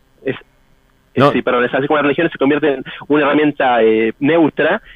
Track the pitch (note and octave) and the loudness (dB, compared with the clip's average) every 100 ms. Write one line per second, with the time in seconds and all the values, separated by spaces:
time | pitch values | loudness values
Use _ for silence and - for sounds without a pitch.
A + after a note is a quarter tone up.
0 | _ _ C3+ B2 - _ _ _ _ _ | _ _ -10 -10 -12 _ _ _ _ _
1 | _ - C#3 B2+ A#2+ B2 A#2+ C3+ C#3+ D3+ | _ 0 2 2 0 0 0 -2 -2 0
2 | C#3+ C#3 E3 - C#3 D3 D3 C3 - - | 0 0 -2 -2 0 0 0 -2 -6 -14
3 | - D3+ C#3+ D3 D3+ C#3 C3+ A#2+ A2+ A2 | -2 0 2 2 0 0 0 2 2 2
4 | A2+ - C#3 E3 D#3 - D3+ G#3 - | 0 -2 0 2 2 0 -2 -2 -8